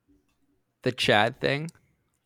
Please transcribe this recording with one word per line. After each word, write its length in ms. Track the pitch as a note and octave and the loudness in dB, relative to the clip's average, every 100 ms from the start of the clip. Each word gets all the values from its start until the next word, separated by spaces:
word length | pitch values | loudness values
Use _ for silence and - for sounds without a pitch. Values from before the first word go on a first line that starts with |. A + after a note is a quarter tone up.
| _ _ _ _ _ _ _ _ | _ _ _ _ _ _ _ _
the 100 | B2+ | -6
Chad 480 | A#2 - G#2+ A2+ C3 | -2 2 2 2 -2
thing, 280 | C#3 C#3 E3 - _ _ _ _ | -4 -4 -8 -14 _ _ _ _